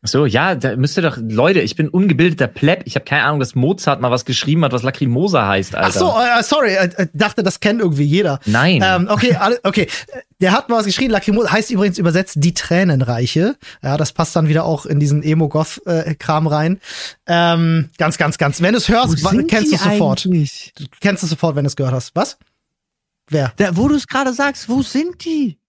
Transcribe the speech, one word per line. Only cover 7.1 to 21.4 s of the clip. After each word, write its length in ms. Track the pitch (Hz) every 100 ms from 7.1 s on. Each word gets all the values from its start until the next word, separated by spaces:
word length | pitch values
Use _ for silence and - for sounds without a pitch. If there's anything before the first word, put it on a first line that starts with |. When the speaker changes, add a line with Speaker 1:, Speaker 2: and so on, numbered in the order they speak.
Speaker 2:
dachte, 300 | 143 208 -
das 160 | 190 -
kennt 220 | 214 233
irgendwie 240 | 196 143
jeder. 340 | 147 165 202 135 -
Speaker 1:
Nein. 340 | 110 151 170
Speaker 2:
Ähm, 240 | 190 185 185
okay, 240 | 208 247
alle, 240 | 180 202 240
okay. 240 | 190 196 190 - - - - _
Der 120 | 180
hat 160 | 214 -
mal 80 | 233
was 80 | 202
geschrieben, 240 | 180 262
Lacrimosa, 400 | 208 202 208 214
heißt 220 | 214 214
übrigens 260 | 208 202 180
übersetzt 380 | 170 165 190 -
die 160 | 165
Tränenreiche. 1000 | 170 - 175 190 139 120 120 123 - 190 294 - -
Ja, 140 | 131 147
das 160 | 151
passt 240 | - 165 -
dann 100 | 156
wieder 180 | 151 165
auch 200 | 156 -
in 140 | 147
diesen 240 | 147 147
Emo-Goth, 580 | 151 160 156 151 156 -
äh, 300 | - 165 156
Kram 320 | 151 - 156 160
rein. 320 | 151 156 190 - - - - -
Ähm, 640 | 170 170 170 165 165 143 _
ganz, 200 | 160 -
ganz, 200 | 156 -
ganz, 240 | 143 -
wenn 120 | 175
du's 140 | 226 -
hörst, 320 | 233 247 165
Speaker 3:
Wo 40 | 165
Speaker 2:
wa-, 40 |
Speaker 3:
sind 200 | 202 320
Speaker 2:
kennst 220 | 220 302
Speaker 3:
die 40 | 196
Speaker 2:
du's 40 |
sofort. 400 | 202 208 160 131 185
Speaker 3:
eigentlich? 460 | 175 143 - - -
Speaker 2:
Du 60 | 143 _
kennst 240 | 202 190
es 60 | 165
sofort, 260 | 156